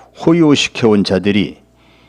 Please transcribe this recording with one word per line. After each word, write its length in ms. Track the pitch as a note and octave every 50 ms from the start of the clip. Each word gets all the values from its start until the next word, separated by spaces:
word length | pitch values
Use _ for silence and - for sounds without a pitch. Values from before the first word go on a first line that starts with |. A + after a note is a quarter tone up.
| - _ _ - -
호요시켜온 760 | E3 E3 F3 E3 D3+ C#3+ - - - - - - A2+ G#2+ G2+ F#2
자들이 540 | - G2 F#2 F2+ G2+ G2+ G#2 F2+ C#2 - - _ _ _ _ _ _ _ _ _